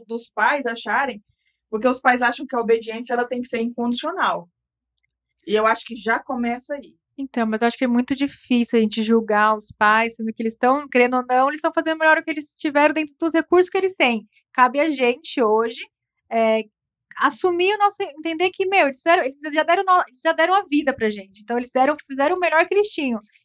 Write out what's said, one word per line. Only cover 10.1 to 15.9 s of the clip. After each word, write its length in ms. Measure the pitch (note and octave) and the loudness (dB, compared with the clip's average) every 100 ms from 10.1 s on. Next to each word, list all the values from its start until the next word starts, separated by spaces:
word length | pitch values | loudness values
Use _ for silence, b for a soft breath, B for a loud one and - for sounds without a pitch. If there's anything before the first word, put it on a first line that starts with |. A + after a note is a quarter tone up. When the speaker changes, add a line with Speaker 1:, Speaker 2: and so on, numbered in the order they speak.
| A3+ | -4
Speaker 2:
sendo 160 | A3 | -8
que 100 | A3 | -4
eles 140 | A3+ A3 | -6 0
tão, 320 | B3 C#4 C#4+ | 2 2 0
querendo 300 | B3+ B3 B3+ | 2 2 2
ou 80 | B3 | 0
não, 180 | B3+ C4+ | 2 2
eles 120 | D4+ | 0
tão 100 | E4 | -2
fazendo 260 | E4 D#4+ D#4+ | -2 -2 0
o 20 | |
melhor 240 | D#4 D#4 | 4 4
que 80 | D#4+ | 0
eles 260 | D#4 D4 - | -8 -10 -8
tiveram 380 | D#4 C#4+ D4+ | -2 2 2
dentro 200 | D4+ D#4 - | 2 -4 -4
dos 140 | E4 | -2
recursos 340 | E4 D#4+ F4+ F4+ | 0 2 2 4
que 80 | F#4+ | 0
eles 180 | F#4+ | -2
têm. 320 | F#4 C4+ A3+ G3+ _ _ | 0 0 0 -6 _ _
Cabe 300 | - B3 C#4 | 2 2 4
a 80 | D#4+ | 0
gente 520 | C4+ B3 B3+ - - | 0 0 0 -6 -2
hoje, 400 | A3 A3 A#3 A#3 G4+ | 2 2 0 -6 -16